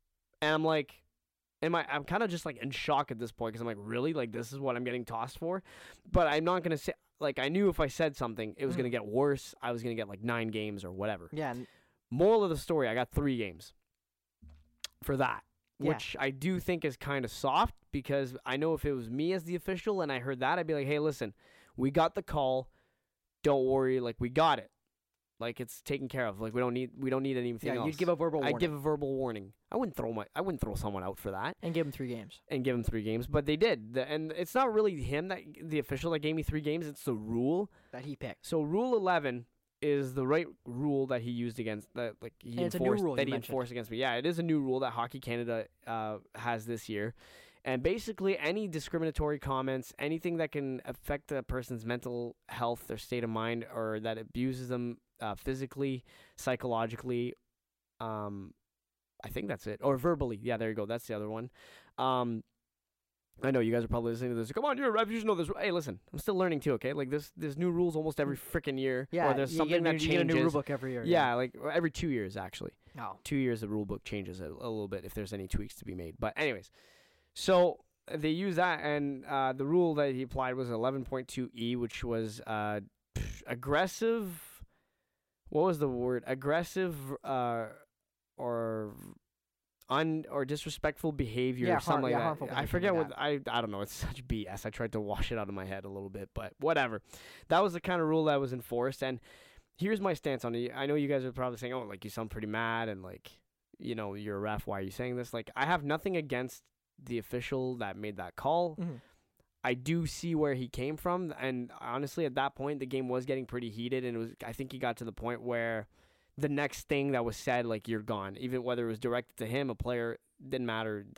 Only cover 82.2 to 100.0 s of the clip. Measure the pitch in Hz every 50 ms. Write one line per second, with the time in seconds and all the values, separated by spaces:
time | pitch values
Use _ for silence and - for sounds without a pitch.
82.2 | 113 110 107 120 - - 110 107 107 104 107 104 98 - _ _ _ _ - 120
83.2 | 113 - - - - - 123 120 123 135 147 151 185 185 - - 226 226 226 233
84.2 | 208 185 170 160 - - - - - - _ _ _ _ _ _ _ _ _ _
85.2 | _ _ _ _ _ - - 151 165 190 175 151 147 139 127 123 123 123 127 120
86.2 | 120 - 131 135 131 143 151 165 175 - - 190 185 180 165 143 135 135 139 -
87.2 | - - 135 127 123 120 117 117 113 110 - - - _ _ _ _ _ _ _
88.2 | _ _ _ - 131 120 120 117 113 113 110 110 107 107 101 - - 50 - -
89.2 | _ _ _ _ _ _ _ _ _ _ _ _ _ - 131 147 160 160 156 160
90.2 | - - 123 143 135 131 147 147 - 156 147 - - 151 151 - - 160 151 139
91.2 | 143 113 110 123 127 131 127 123 123 117 165 143 - 170 151 147 131 127 120 -
92.2 | - 165 156 - 143 123 - 131 139 - - 180 175 202 185 165 151 - - -
93.2 | 139 147 147 139 135 - 117 120 117 107 101 98 101 - - - - - - -
94.2 | - - 120 110 101 90 98 101 - 110 - - 117 113 - 110 104 101 104 -
95.2 | - - 120 113 104 98 101 98 95 95 95 98 98 98 98 98 98 98 95 101
96.2 | 98 92 - - 107 98 - - 139 156 - 143 135 120 110 101 - - - -
97.2 | - - - - - - 160 175 202 202 170 175 - - 180 175 160 156 160 160
98.2 | 156 156 147 139 139 127 127 127 120 - 120 120 120 135 131 - 135 131 131 117
99.2 | - - - - - - - - - _ _ - 165 202 220 208